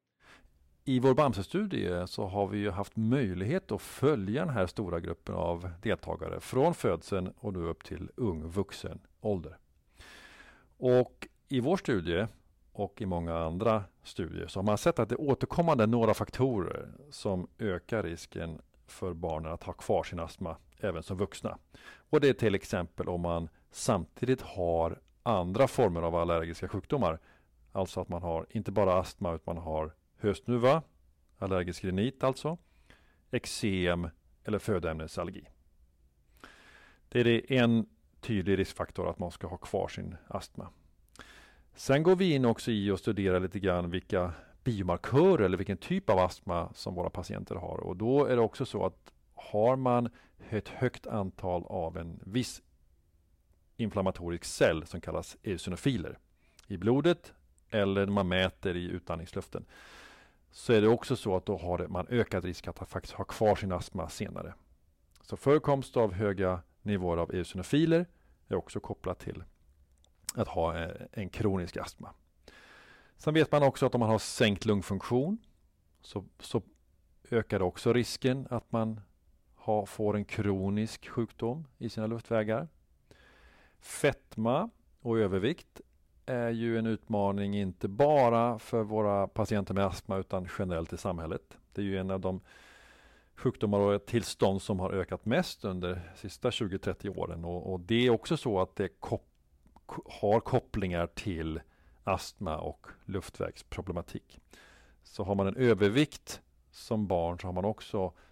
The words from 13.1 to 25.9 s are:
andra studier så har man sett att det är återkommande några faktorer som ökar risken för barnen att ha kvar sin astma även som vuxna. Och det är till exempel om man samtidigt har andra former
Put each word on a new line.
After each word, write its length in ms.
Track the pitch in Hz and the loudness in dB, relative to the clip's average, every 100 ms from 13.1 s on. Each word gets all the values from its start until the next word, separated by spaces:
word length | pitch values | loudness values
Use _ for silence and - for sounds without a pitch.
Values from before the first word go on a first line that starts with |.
| 87 85 82 | -2 -2 -2
andra 460 | 82 87 113 110 95 _ | -2 0 2 2 -2 _
studier 440 | - - 82 85 85 | -12 -8 -6 -8 -8
så 120 | 95 | -2
har 60 | |
man 140 | 101 104 | 0 2
sett 200 | 175 - | 0 0
att 100 | 107 | 0
det 60 | |
är 60 | 120 | 0
återkommande 640 | 147 123 - - 170 143 107 | 0 0 0 0 2 4 4
några 280 | 120 113 | 4 4
faktorer 720 | - - - 135 110 82 - - - - | 2 0 0 2 2 -2 -6 -10 -16 -20
som 380 | - 110 92 - - | -6 -2 -2 -2 -6
ökar 440 | 110 90 - 113 | -4 -4 -2 -2
risken 580 | 87 82 - - 82 78 - _ - | -2 -6 -10 -8 -8 -8 -16 _ -20
för 280 | - 95 | -8 -6
barnen 380 | 82 85 80 80 | -4 -4 -4 -4
att 100 | 85 | -8
ha 100 | - | -10
kvar 300 | - - 98 | -8 0 0
sin 180 | - 87 | 0 -6
astma 360 | 80 - 90 78 _ - | -8 -8 -8 -8 _ -8
även 240 | 104 82 | -6 -4
som 140 | - 95 | -6 -4
vuxna. 420 | 101 - 107 - _ - - - _ | -4 -6 -10 -10 _ -20 -20 -20 _
Och 100 | 151 | 4
det 80 | 139 | 4
är 40 | |
till 220 | - 113 | 4 2
exempel 540 | 95 - 98 85 - 90 | 2 0 -4 -4 -6 -4
om 120 | 87 | -2
man 280 | 85 85 82 - _ | -2 -2 -4 -10 _
samtidigt 680 | - - 104 80 - 123 127 | -6 0 0 -2 -4 0 0
har 600 | - 101 87 82 82 - _ _ | -2 -4 0 2 2 -2 _ _
andra 460 | 117 104 87 104 131 | -2 0 2 2 2
former 340 | - 110 | 4 2